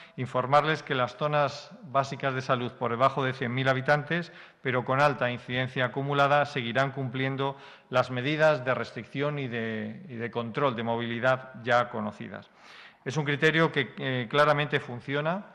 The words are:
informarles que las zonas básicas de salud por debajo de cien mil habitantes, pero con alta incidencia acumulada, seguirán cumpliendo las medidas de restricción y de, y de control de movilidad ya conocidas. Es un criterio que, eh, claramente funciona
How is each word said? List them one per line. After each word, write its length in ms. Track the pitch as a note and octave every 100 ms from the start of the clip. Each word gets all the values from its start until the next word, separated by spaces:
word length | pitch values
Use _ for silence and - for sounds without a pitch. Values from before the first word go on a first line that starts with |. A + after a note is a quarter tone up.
| - -
informarles 680 | B2 B2+ B2 D3 D3+ D3+
que 140 | - C3+
las 200 | A#2+ -
zonas 540 | D3+ D3 C#3 - - -
básicas 500 | F3 C3+ C3 C3+ C#3
de 60 | B2+
salud 320 | - B2+ B2
por 180 | - A#2
debajo 320 | A#2 C3+ C#3
de 120 | C3
cien 200 | B2+ B2
mil 140 | B2+ C3+
habitantes, 640 | C3 C3+ D3 C3 E3+ E3+ - - _
pero 220 | C3+ B2+
con 160 | B2 C3
alta 300 | D3 B2 B2
incidencia 540 | A#2+ - B2 C3 C3+
acumulada, 600 | B2 C#3 C#3 C#3+ C#3 D3
seguirán 460 | C#3+ C#3 A#2 A#2+ C3+
cumpliendo 680 | C3 C3 C3 C3+ C3+ C#3 C3+ - - -
las 220 | B2+ A#2+
medidas 540 | B2+ C3+ D3+ D#3 D3
de 100 | B2+
restricción 640 | A#2+ A2+ B2 G#2 C3+ D3 D3
y 80 | B2+
de, 600 | A#2 A2+ A2 G#2+ A2+ -
y 80 | A#2
de 140 | A#2
control 420 | A#2 A#2 A#2+ C#3
de 80 | A2+
movilidad 720 | A#2 A#2 A#2 A#2 B2+ C3 - A#2+
ya 260 | A#2+ A#2+ A#2+
conocidas. 600 | A2 G#2+ - A2 G2+ - _ - - - _
Es 120 | C#3 D3
un 80 |
criterio 460 | C#3 C#3 D#3 D#3 D#3+
que, 240 | D#3 C3 -
eh, 280 | C3+ B2+ A2+
claramente 520 | C#3+ D3 C#3+ D3 C#3+
funciona 720 | - A#2+ - C#3+ D#3 F#3+ -